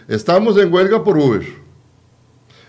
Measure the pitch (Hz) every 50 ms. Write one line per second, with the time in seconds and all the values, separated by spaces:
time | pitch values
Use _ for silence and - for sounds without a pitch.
0 | - - 110 107 - 175 175 196 214 226 196 202 196 170 175 180 190 196 220 220
1 | 160 208 170 151 143 131 110 92 85 - - - - - - _ _ _ _ _
2 | _ _ _ _ _ _ _ _ _ _ _ - _